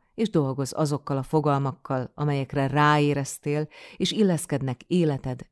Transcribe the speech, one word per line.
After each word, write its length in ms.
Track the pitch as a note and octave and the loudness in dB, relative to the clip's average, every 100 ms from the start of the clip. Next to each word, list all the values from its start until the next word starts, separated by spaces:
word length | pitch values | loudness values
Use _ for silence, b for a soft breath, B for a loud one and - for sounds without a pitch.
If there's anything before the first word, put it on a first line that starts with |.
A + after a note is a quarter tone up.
| _ - | _ -4
és 160 | G#3+ | 0
dolgozz 420 | F3 C#3 C3 C3 | 2 0 0 -4
azokkal 440 | - D3+ C#3+ - C#3 | -2 -2 -2 -2 -4
a 60 | |
fogalmakkal, 880 | B2+ D#3 D3 C#3 C#3 - - C3 B2 - | 0 0 2 0 0 -4 -6 -4 -6 -4
amelyekre 520 | D3 C#3+ C3 C#3+ C3+ | -2 -2 -2 -2 0
ráéreztél, 1000 | C#3 D3 D3+ D3 C#3 C3+ - D3+ D3 D3+ B B B | 4 4 4 4 0 -4 -6 -4 -4 -4 B B B
és 160 | F#3 | -2
illeszkednek 720 | - G3+ D#3+ - C#3 C3+ - - | 2 2 2 0 -4 -2 -6 -2
életed 540 | F3+ D#3+ C#3 C3+ B2+ - | 2 2 0 -4 -8 -10